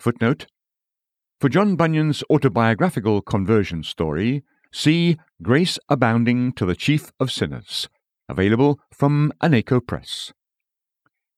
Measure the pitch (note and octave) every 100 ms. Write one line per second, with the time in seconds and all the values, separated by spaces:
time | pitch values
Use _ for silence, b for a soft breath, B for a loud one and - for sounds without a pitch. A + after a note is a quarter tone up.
0 | A#2+ - A2+ - - _ _ _ _ _
1 | _ _ _ _ C#3 D3+ G#3 E3+ E3 D#3
2 | D#3 C#3+ - D#3 C3+ G#2 A2+ G#2+ F3+ B2+
3 | G#2 G#2 - G#2+ F#2 A2 F#2+ E2 D2+ -
4 | D#2+ D2+ A2+ C#3+ - _ _ - D3 E3+
5 | E3+ D#3 b _ G2+ C3+ F3+ - - A#2+
6 | A#2 A#2 A#2 B2 B2 - F#2 F2 - D3+
7 | - _ C3 - D#2+ C#2 - - - _
8 | _ _ - C#2 G2 A2+ C#3+ C#3 _ _
9 | C#3+ D3 D3 - E3+ B2+ - B2 - D2
10 | - - - _ _ _ _ _ _ _
11 | _ _ _